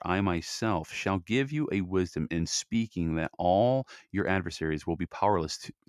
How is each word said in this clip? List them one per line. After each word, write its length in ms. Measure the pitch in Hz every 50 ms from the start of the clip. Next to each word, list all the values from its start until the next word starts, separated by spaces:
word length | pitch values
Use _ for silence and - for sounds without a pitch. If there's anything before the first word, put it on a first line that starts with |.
| -
I 140 | - 90 95
myself 720 | 98 98 87 82 78 - - - 117 113 101 82 80 -
shall 260 | - - - 101 95 92
give 320 | 85 - 110 131 139 139
you 180 | 151 151 151 -
a 80 | - 101
wisdom 480 | 92 90 95 92 92 87 - 85 78 -
in 160 | 82 82 82
speaking 720 | - - - - - - 113 113 107 - 92 85 82 80
that 160 | 80 80 - - -
all 500 | 87 90 92 98 113 123 131 135 127 - - - - _
your 160 | - 98 98 -
adversaries 580 | 95 98 87 90 85 - - 80 78 76 -
will 100 | - 82
be 100 | 80 87
powerless 520 | - - - 98 101 104 87 80 78 - -
to, 140 | - - - _ _